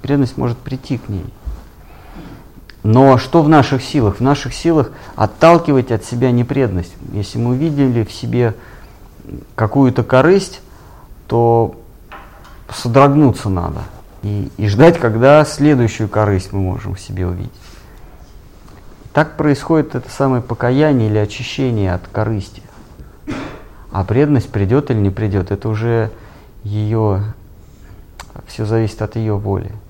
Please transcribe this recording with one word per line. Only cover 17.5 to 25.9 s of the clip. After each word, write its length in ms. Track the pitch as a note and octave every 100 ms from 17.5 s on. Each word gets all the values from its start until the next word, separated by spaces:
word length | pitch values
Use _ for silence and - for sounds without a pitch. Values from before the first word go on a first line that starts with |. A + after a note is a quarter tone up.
| - - - - - - - - - - - - - - - -
Так 240 | - D#3 -
происходит 580 | D3+ C#3 - E3 D3+ C#3+
это 140 | -
самое 320 | - C#3 B2+
покаяние 680 | A2+ A2+ A#2+ C3 D#3 C3+ A2
или 80 | G#2+
очищение 760 | G#2 - A#2+ - C3 A2+ F#2+
от 140 | F2+ -
корысти. 540 | - G#2+ A2 F#2 - - - - - - - - C#4 - - - - -
А 120 | -
преданность 460 | F#2+ A2 D3 C#3 -
придет 420 | G#2 G2 B2+ D3+
или 80 | A#2+
не 100 | G2
придет, 420 | F#2+ G#2+ G2 F2
это 160 | G2+ A2
уже 440 | G#2+ A#2